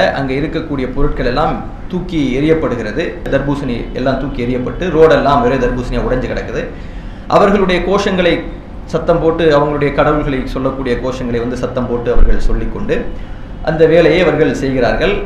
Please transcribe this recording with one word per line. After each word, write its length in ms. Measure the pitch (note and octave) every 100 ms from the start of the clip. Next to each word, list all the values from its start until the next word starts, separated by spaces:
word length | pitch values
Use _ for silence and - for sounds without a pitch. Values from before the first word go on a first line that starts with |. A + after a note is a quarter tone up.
| F#3
அங்க 200 | C#3 C3+
இருக்கக்கூடிய 520 | C3 D3+ D#3+ - C#3 B2
பொருட்கள் 400 | C3+ C#3+ - B2
எல்லாம் 240 | C#3 E3 A2+ - - -
தூக்கி 320 | F3+ - E3 C3+
எறியப்படுகிறது. 680 | B2+ D#3 D#3+ B2+ A#2 G#2 A#2+ - - A#2+
தர்பூசணி 500 | C3+ C#3+ C3+ C3+ A#2 B2+
எல்லாம் 260 | A#2+ C3 B2+
தூக்கி 200 | C#3 A#2+
எறியப்பட்டு 420 | A#2+ B2 B2+ - F3+
ரோடெல்லாம் 520 | D#3 D#3+ C#3 C3 C#3
ஒரே 120 | B2 C3+
தர்பூசணியா 480 | B2 B2 A#2+ A#2+ A2
உடைஞ்சு 240 | B2+ A2+
கிடக்குது. 320 | G#2 G2+ B2+ E3+ - - - - - -
அவர்களுடைய 500 | D#3+ G3+ G3+ F#3 F3+
கோஷங்களை 520 | F#3 G3 G#3 F#3 F3 D3 - - - - -
சத்தம் 360 | D#3+ - E3+
போட்டு, 220 | D#3+ D#3+ D#3+
அவங்களுடைய 400 | C#3+ D3+ D3 C#3+
கடவுள்களை 460 | C#3+ C#3+ D3+ C#3+ C3+ A#2+
சொல்லக்கூடிய 480 | C3 C3 C3 B2+ A#2+
கோஷங்களை 440 | B2+ - B2 A#2
வந்து 160 | A#2+ B2
சத்தம் 320 | - B2 A#2
போட்டு 200 | A#2+ A#2+
அவர்கள் 340 | A#2+ - G#2+ -
சொல்லிக்கொண்டு 500 | A2 A2+ G2 A#2+ E3 - - - - - -
அந்த 180 | D#3+ D#3+ D#3+
வேலையை 340 | E3+ D#3+ E3+
அவர்கள் 400 | E3 C#3+ D3 -
செய்கிறார்கள். 540 | C3+ C3 A2+ - F3 G#3